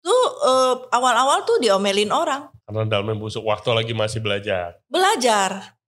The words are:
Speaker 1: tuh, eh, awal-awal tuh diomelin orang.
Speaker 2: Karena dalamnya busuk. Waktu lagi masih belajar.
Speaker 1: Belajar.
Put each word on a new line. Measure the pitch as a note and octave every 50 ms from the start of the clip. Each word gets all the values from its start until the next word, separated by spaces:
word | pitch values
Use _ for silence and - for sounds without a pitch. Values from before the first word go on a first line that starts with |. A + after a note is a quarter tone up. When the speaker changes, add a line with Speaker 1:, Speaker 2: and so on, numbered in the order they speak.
Speaker 1:
tuh, | _ F4 A4 B4+ B4+ - - - -
eh, | B3 C4 C4 C4 B3+ B3 B3 B3 -
awal-awal | - A#3+ B3+ B3+ A#3 A3 A#3+ C4+ D4+ F#4 F#4+
tuh | - A#4 A4+
diomelin | C#4 A3 G3 F#3+ G3+ G3+ G3 G3+ G#3 G#3
orang. | - C#4 E4+ E4 C4+ C#4 D4 - _ - _
Speaker 2:
Karena | - G#2 A2 A2
dalamnya | A2 A2 G2+ G2+ A2 A2 G#2+
busuk. | G#2+ A2 G#2 A#2 G#2
Waktu | A2 G#2 G#2 - - A#2+
lagi | A2+ A2+ A2+ A#2
masih | A2 G#2+ G#2+ - A#2
belajar. | A2 G#2 G2+ G2+ G2+ G#2 G2 F#2 F2 F2 - _ _
Speaker 1:
Belajar. | _ B3+ E4 F#4 F#4+ A4+ C#4 A#3+ B3 A3 G#3 G3 F#3+ G3 F#3+ - - _ _ _